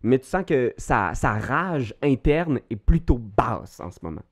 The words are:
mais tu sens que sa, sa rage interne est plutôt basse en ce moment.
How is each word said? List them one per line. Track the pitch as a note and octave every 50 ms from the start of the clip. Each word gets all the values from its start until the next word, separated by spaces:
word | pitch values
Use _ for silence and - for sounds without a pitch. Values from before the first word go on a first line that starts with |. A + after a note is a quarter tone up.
mais | - A2 B2+ C3
tu | -
sens | - - F#3 F#3
que | - E3 C3 B2 A2+ -
sa, | - - - C#3 A2+ G2 F2 -
sa | - - C3
rage | G#2+ G#2+ G#2+ G2+ C3 D#3 F3 F#3+ E3+ C#3+ B2 G2 - _
interne | - D3 C3+ B2+ _ D#3 D3 D#3+ F3 D#3+ C3+ A#2 - _
est | A2+
plutôt | G#2 _ - E3+ E3+ E3 - D3 A#2+
basse | A2+ G#2 G#2 - A#2 A2+ A2+ - - - - -
en | - F2
ce | E2+ -
moment. | - E2 D#2+ C#2 - _